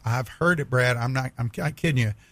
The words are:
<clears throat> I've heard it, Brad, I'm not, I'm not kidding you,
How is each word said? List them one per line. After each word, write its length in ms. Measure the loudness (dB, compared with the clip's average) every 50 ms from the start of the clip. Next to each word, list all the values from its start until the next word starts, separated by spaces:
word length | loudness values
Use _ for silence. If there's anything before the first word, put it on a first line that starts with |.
<clears throat> 40 | -2
I've 240 | -2 -2 -2 -2 -6
heard 320 | -4 0 2 2 2 2
it, 100 | 0 0
Brad, 260 | 2 2 4 2 2
I'm 160 | 0 -2 -2
not, 200 | -2 -2 -4 -4 -4
I'm 140 | -4 -4 -4 -4 -4
not 160 | -4 -4 -2
kidding 220 | 0 0 2 2 2 2
you, 80 | 2 0 -4 -10 _